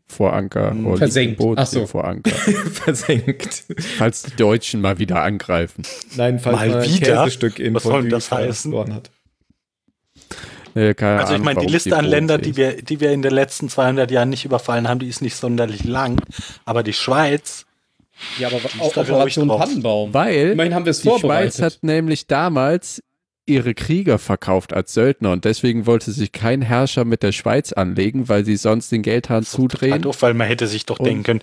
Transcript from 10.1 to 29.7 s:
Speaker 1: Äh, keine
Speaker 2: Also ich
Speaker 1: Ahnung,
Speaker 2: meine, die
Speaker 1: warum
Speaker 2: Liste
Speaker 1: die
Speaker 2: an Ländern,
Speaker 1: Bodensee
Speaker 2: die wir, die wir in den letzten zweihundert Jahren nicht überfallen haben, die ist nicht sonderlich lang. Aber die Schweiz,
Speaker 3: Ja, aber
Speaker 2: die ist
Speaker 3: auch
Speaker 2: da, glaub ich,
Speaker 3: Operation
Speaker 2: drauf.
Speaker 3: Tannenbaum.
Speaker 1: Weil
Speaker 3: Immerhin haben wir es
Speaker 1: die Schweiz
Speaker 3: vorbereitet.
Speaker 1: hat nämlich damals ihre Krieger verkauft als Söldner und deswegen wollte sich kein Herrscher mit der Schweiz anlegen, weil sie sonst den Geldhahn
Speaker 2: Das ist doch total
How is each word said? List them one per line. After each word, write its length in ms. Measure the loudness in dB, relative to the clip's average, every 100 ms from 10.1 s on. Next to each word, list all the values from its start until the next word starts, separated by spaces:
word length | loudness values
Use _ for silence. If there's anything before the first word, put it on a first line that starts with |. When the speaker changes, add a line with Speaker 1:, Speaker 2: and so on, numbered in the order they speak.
| _ -20 -18 -18 -20 -8
Speaker 1:
Äh, 200 | 2 2
keine 260 | 4 2 2
Speaker 2:
Also 120 | 2
ich 20 | 2
Speaker 1:
Ahnung, 80 | 2
Speaker 2:
meine, 80 | 2
die 40 | 2
Speaker 1:
warum 60 |
Speaker 2:
Liste 160 | 2 2
Speaker 1:
die 40 |
Speaker 2:
an 100 | 2
Ländern, 360 | 4 2 2 2
Speaker 1:
Bodensee 100 | 0 2 0
Speaker 2:
die 40 | 0
wir, 40 |
die 180 | -6 0
wir 120 | 2
in 100 | 2
den 100 | 2
letzten 360 | 2 0 -2 -4
zweihundert 420 | 0 2 2 2
Jahren 180 | 2 0
nicht 160 | -2
überfallen 440 | -2 -2 -2 -2 0
haben, 100 | -2
die 80 | -4
ist 140 | -6
nicht 140 | -6 -4
sonderlich 480 | -2 0 -2 -2
lang. 360 | -4 -2 -2 -2 -4 -10 -16 -12
Aber 180 | -4 -2
die 100 | -2
Schweiz, 720 | -2 0 2 2 0 -4 -16 -18 _ _ _ _ -20 -14 -6
Speaker 3:
Ja, 100 | -4
aber 100 | -4
Speaker 2:
die 80 | -4
ist 140 | -4
Speaker 3:
auch 120 | -2
Speaker 2:
da, 100 | -2
glaub 220 | 0 2 2
ich, 120 | 2
Speaker 3:
Operation 100 | 2
Speaker 2:
drauf. 120 | 2
Speaker 3:
Tannenbaum. 520 | 0 0 0 0 0
Speaker 1:
Weil 360 | 0 2 2 2
Speaker 3:
Immerhin 240 | 2 0
haben 100 | 0
wir 60 | 0
es 80 | 0
Speaker 1:
die 80 | 2
Schweiz 120 | 2
Speaker 3:
vorbereitet. 420 | 2 2 0 0
Speaker 1:
hat 160 | -2 -2
nämlich 440 | 0 0 0 -2 0
damals 760 | 0 2 2 2 0 -2 -14 -18 _ _ _ 0
ihre 260 | 2 2
Krieger 460 | -2 -2 0 2 2
verkauft 560 | 0 -2 0 0 0
als 180 | -4 -2
Söldner 400 | 2 2 2 0
und 140 | 0 0
deswegen 400 | 0 0 0 2
wollte 260 | 2 0
sich 200 | -4 -4
kein 280 | -2 -2 0
Herrscher 460 | 0 2 2 0 0
mit 160 | 0
der 100 | 0
Schweiz 400 | -2 0 0 -2
anlegen, 560 | -2 -2 0 0 0 0
weil 160 | 2
sie 120 | 2 0
sonst 360 | 2 0 0
den 80 | -2
Geldhahn 400 | 0 -2 0 -2
Speaker 2:
Das 80 | -2
ist 60 |
doch 80 | 0
total 100 | 0